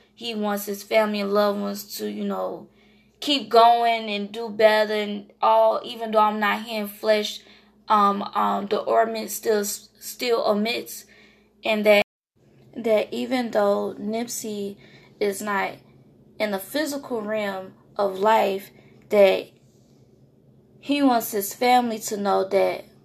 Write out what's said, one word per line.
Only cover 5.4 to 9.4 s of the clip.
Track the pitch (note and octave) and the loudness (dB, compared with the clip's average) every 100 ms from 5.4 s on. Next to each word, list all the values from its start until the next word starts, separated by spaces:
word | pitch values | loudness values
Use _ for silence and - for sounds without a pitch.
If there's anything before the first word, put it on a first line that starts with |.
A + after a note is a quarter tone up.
all, | A3 A3 A3 A3 | 2 4 4 2
even | A#3 A3+ A3+ | -4 -8 -2
though | G#3+ | 2
I'm | G#3+ G#3+ | 2 2
not | G#3 G#3 | 0 -2
here | A3 A3 | -4 -8
in | G3+ | -8
flesh, | - A3 G#3+ G#3 - - - _ _ - | -4 0 2 0 -8 -18 -20 _ _ 0
um, | G#3+ G3+ G3+ | 4 4 2
um, | G3+ G#3 G#3 G3+ G3+ | -4 -2 -2 -2 -2
the | G#3 | -2
ornament | - A3+ A3+ A3+ G#3 | 2 2 2 -2 -8
still, | - | -4